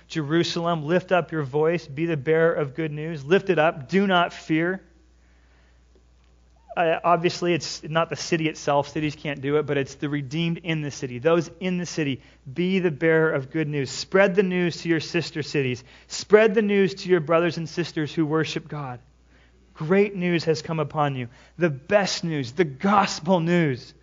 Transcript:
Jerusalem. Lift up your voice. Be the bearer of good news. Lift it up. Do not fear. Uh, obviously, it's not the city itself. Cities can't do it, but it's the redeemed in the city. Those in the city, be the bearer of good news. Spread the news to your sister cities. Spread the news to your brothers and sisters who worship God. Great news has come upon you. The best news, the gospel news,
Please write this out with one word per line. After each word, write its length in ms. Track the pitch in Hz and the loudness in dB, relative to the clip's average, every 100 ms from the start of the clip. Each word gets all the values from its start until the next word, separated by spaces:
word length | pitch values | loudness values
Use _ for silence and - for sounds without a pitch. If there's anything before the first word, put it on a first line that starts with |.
| _ | _
Jerusalem. 760 | 165 143 165 165 175 170 165 | -6 0 0 0 -2 -2 -2
Lift 280 | 147 180 175 | 0 0 2
up 180 | 180 165 | 0 0
your 140 | 160 | -4
voice. 420 | 135 147 156 170 - | -2 0 2 0 -4
Be 200 | 135 170 | -6 -2
the 100 | 156 | -2
bearer 360 | 127 160 165 | 0 4 4
of 220 | 160 143 | 2 -4
good 160 | 131 160 | -4 -6
news. 340 | 147 156 160 | -6 -8 -10
Lift 260 | 135 190 196 | 0 2 4
it 80 | 160 | 4
up. 280 | 156 170 123 | 2 0 0
Do 160 | 185 | 2
not 280 | 196 180 175 | 4 4 2
fear. 500 | - - 156 170 190 - _ _ _ _ _ _ _ _ _ _ _ _ _ _ _ _ _ _ - | -4 -2 0 0 -4 -10 _ _ _ _ _ _ _ _ _ _ _ _ _ _ _ _ _ _ -2
Uh, 220 | 165 165 | 0 0
obviously, 500 | 175 170 170 - 175 | 2 2 2 -2 -2
it's 300 | 170 - - | -2 -4 -10
not 260 | 160 160 165 | -4 -2 -2
the 60 | 147 | -4
city 320 | - 165 156 | -2 0 -2
itself. 400 | 160 - 143 139 | -2 0 0 0
Cities 260 | 160 151 | -4 -6
can't 260 | 143 156 143 | -6 -8 -6
do 180 | 131 147 | -2 -2
it, 80 | 147 | 0
but 100 | 139 | -2
it's 180 | 139 | -4
the 140 | - 147 | -6 -6
redeemed 500 | 147 135 156 170 160 | -4 -4 -4 -2 -2
in 240 | 170 160 | -4 -4
the 80 | 147 | -4
city. 300 | - 135 123 | -8 -10 -2
Those 280 | 147 170 151 - | 2 2 0 -6
in 180 | 185 180 | -4 -4
the 80 | 170 | -4
city, 340 | - 143 123 - _ 143 | -4 -4 -4 -10 _ -12
be 280 | 131 180 190 | -4 0 2
the 100 | 175 | 0
bearer 400 | 139 165 160 160 | 0 2 4 4
of 220 | 156 131 | 0 -4
good 160 | 160 147 | -4 -2
news. 200 | 147 131 | -2 -4
Spread 460 | - - 190 196 | -8 0 4 4
the 80 | 185 | 4
news 360 | 185 180 175 - | 0 0 -2 -2
to 100 | 165 | -2
your 100 | 160 | -2
sister 460 | - 175 - 160 | 0 -4 -4 -8
cities. 400 | 139 151 131 120 - - _ | -4 -2 -2 -4 -10 -20 _
Spread 460 | - - 214 226 | -14 6 6 8
the 80 | 208 | 4
news 320 | 208 202 190 | 2 4 2
to 140 | - 180 | 0 2
your 120 | 180 | 2
brothers 380 | 147 165 170 170 | 4 2 2 -2
and 100 | 160 | -6
sisters 440 | - 165 - 147 | -6 -4 -4 -4
who 140 | - 151 | -2 0
worship 400 | 160 151 160 160 | 0 -2 -6 -8
God. 320 | 151 139 123 - _ _ _ _ _ _ | -10 -10 -14 -18 _ _ _ _ _ _
Great 420 | - 156 196 208 185 | -10 0 2 2 0
news 260 | 175 170 165 | 0 0 0
has 160 | 156 | -2
come 180 | - 160 | -2 -4
upon 340 | 147 160 147 | -2 0 0
you. 140 | 135 120 - - - | -2 -8 -12 -20 -2
The 120 | 170 | -2
best 540 | 135 - 202 190 - | -2 0 2 2 -2
news, 300 | 170 151 120 | -4 -4 -4
the 100 | 147 | -2
gospel 760 | 165 131 196 202 196 - - 185 | -2 0 2 2 2 -2 0 2
news, 560 | 165 175 156 120 - - | 4 2 2 -2 -10 -20